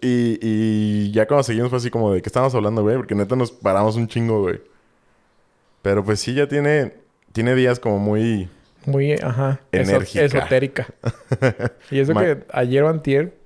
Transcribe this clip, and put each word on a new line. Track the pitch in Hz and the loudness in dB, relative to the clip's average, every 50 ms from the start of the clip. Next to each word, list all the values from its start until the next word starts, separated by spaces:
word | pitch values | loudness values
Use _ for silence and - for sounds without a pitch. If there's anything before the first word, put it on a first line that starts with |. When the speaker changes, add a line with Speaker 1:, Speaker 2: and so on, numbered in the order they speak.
Speaker 1:
Y, | - 127 123 120 120 117 113 - | -2 0 2 2 2 0 0 -2
y | 107 113 110 107 110 110 107 107 107 107 104 104 104 101 | -2 -2 0 0 0 0 0 0 0 0 0 0 -2 0
ya | 104 110 107 - | 0 0 2 2
cuando | 147 143 135 | 2 2 2
seguimos | - 113 113 120 123 | 2 0 -2 0 0
fue | 127 123 | -2 -2
así | 117 123 | -2 -2
como | - 117 110 104 98 | -2 0 0 2 0
de, | 90 | 0
"¿Qué | 82 104 | -2 -2
estábamos | - 123 131 139 127 | 0 0 0 2 0
hablando, | 120 104 104 113 113 104 | 0 0 0 0 0 2
güey?". | 104 120 131 | 2 0 0
Porque | - - 196 | -2 -2 -2
neta | 202 202 107 127 | -2 0 0 0
nos | 127 123 113 | 0 -2 -2
paramos | - - - 101 95 98 104 110 110 | -4 -4 -2 0 2 2 2 2 0
un | 113 117 110 | 0 -2 -2
chingo, | - 120 117 113 110 107 | -2 -2 -2 0 0 0
güey. | 98 90 85 - - _ _ _ _ _ _ _ _ _ _ _ _ _ _ _ _ _ _ _ _ _ _ _ | 0 0 -2 -4 -10 _ _ _ _ _ _ _ _ _ _ _ _ _ _ _ _ _ _ _ _ _ _ _
Pero | - 98 98 104 95 | -2 0 0 0 0
pues | 104 107 101 | 0 -2 -2
sí, | - - 123 | -2 -2 -2
ya | 143 143 143 | 0 0 0
tiene, | 160 147 143 147 151 151 131 - - - _ _ _ _ _ _ | 0 0 2 2 2 2 0 -2 -6 -12 _ _ _ _ _ _
tiene | - 110 113 123 127 | -4 -2 0 2 2
días | 131 127 123 123 123 | 4 4 2 2 0
como | - 117 104 98 | 0 -2 0 0
muy | 101 104 104 107 113 117 113 101 92 90 - _ _ _ _ _ - | 0 0 0 2 2 0 0 -2 -4 -6 -12 _ _ _ _ _ -4
Speaker 2:
Muy, | 139 139 139 139 147 147 | -2 0 0 0 0 -2
ajá. | - - 131 120 127 139 135 139 - - _ | -2 -2 -4 -2 -2 -2 -2 -2 -4 -6 _
Eso-, | - - - 95 | -2 0 0 2
Speaker 1:
enérgica. | 98 - - - - 170 147 | 2 0 0 -2 -2 0 0
Speaker 2:
esotérica. | 143 139 143 139 - 135 131 139 135 - - 120 - - _ - 117 - - - - 131 - | 0 0 -2 0 0 0 0 0 0 -4 -6 -8 -8 -10 _ -8 -8 -8 -8 -6 -4 -2 0
Speaker 1:
<laughs> | 135 127 107 - 117 117 - _ - - | 0 0 0 -2 -4 -6 -6 _ -12 -4
Speaker 2:
Y | 139 135 | -2 0
eso | 135 139 165 | 0 2 2
Speaker 1:
Ma- | 208 | 2
Speaker 2:
que | 190 170 151 - - - | 2 2 0 -2 -6 -6
ayer | - - 127 123 127 139 147 | -4 -2 0 2 2 2 2
o | 156 | 2
antier, | 165 156 - 143 135 139 160 180 - - - | 0 0 0 0 0 0 0 -2 -6 -16 -12